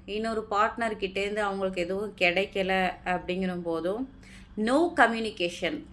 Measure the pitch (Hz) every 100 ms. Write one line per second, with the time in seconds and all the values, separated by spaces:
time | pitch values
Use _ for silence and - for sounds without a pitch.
0 | - 208 226 220 214 202 226 233 226 196
1 | 196 190 202 208 202 196 190 185 170 190
2 | 214 202 175 175 196 196 185 190 185 -
3 | - 180 180 180 185 180 170 165 170 214
4 | 262 - - - - - 220 277 339 -
5 | 233 226 220 208 170 - 165 151 -